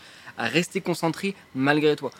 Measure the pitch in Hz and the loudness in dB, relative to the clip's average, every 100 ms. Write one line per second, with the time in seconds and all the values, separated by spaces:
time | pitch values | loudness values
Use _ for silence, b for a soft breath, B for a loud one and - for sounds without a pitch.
0 | B B B - 117 147 175 190 180 165 | B B B -6 0 0 0 -2 -4 -2
1 | 165 - 196 - B 131 135 151 151 143 | -2 -2 -6 -8 B 0 2 4 4 2
2 | 131 B | -4 B